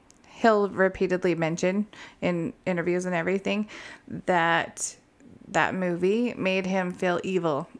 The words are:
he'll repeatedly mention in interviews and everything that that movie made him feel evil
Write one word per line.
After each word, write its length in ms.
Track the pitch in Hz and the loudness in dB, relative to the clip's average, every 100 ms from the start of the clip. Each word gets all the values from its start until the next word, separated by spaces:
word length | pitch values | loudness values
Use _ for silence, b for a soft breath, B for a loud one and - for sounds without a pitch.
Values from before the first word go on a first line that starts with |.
| _ - - | _ -20 -20
he'll 400 | - 233 208 202 | 0 4 4 4
repeatedly 680 | - 190 190 185 180 185 | 4 2 2 0 2 2
mention 520 | 165 160 170 180 196 208 B B B | 2 0 0 0 0 -2 B B B
in 320 | 175 175 165 - - | -2 -2 -4 -6 -4
interviews 380 | 175 170 175 180 | -2 0 -2 0
and 80 | |
everything 540 | 175 170 190 196 202 214 B B B B - - | -2 0 -2 0 -2 -4 B B B B -8 0
that 720 | 180 165 165 - - - - _ _ - - - | 2 4 2 0 -6 -10 -12 _ _ -20 -20 -4
that 260 | 160 147 | 0 2
movie 580 | 185 180 170 180 214 240 - | 0 -2 0 2 2 0 -2
made 280 | 185 185 185 | -2 0 0
him 260 | 190 180 | 0 -2
feel 260 | 180 180 175 | -2 0 0
evil 440 | - 185 170 139 170 - | 0 0 0 0 -4 -10